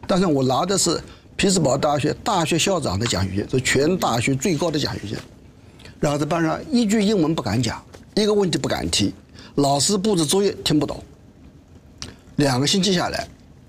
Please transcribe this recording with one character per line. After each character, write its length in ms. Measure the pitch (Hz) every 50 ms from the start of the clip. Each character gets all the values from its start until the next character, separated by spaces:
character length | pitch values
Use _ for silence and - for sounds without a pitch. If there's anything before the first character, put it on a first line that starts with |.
| - -
但 100 | 202 175
是 80 | 196
我 180 | 175 143 135 131
拿 220 | 123 127 135 175
的 120 | 185 196 170
是 220 | - 165 156 - - - - - - - -
匹 140 | - - 202
兹 100 | 185 190
堡 180 | 151 131 123 -
大 220 | - 151 143 147
学 160 | 120 143 - - -
大 220 | - 214 175 160
学 120 | 139 180 156
校 220 | - 202 190 165
长 180 | 131 117 90 98
的 80 | 117
奖 180 | 113 110 90 95
学 120 | 92 92
金， 120 | 101 - -
是 100 | - 131
全 360 | 127 - - 131 143 160 190 -
大 220 | 202 160 - 123
学 140 | - 139 135
最 220 | 131 - 208 160
高 160 | 143 175 165
的 80 | 151 151
奖 140 | 120 - -
学 120 | - - 101
金。 100 | 117 - - - - - - - - - - - - - - - - -
然 120 | - 151
后 60 | 143 143
在 80 | 151
班 160 | 143 170 165
上 180 | 165 160 156 - - 320
一 140 | 294 240 240
句 160 | 196 214 226
英 200 | 196 202 220 196
文 140 | - 147 165
不 60 | -
敢 200 | - 104 95 123
讲， 180 | 123 110 - - - - - - - - -
一 100 | 196 214
个 80 | 208 214
问 160 | 208 196 170
题 80 | 147 143
不 100 | 135 120
敢 220 | - 60 65 85
提， 240 | - - 104 95 - - - - - - - - -
老 240 | - 139 135 139 143
师 160 | 131 - 208
布 200 | 202 185 220 202
置 100 | 170 160
作 160 | 135 185 196
业 100 | 202 190 - - -
听 160 | - 151 147
不 80 | 143 -
懂。 160 | - - - - - - - - - - - - - - - - - - - - - - - - - - - - - -
两 220 | 143 135 131 120
个 60 | 143
星 160 | 143 - 196
期 100 | 180 208
下 180 | 185 175 127 90
来， 180 | - - - - - - - - - - -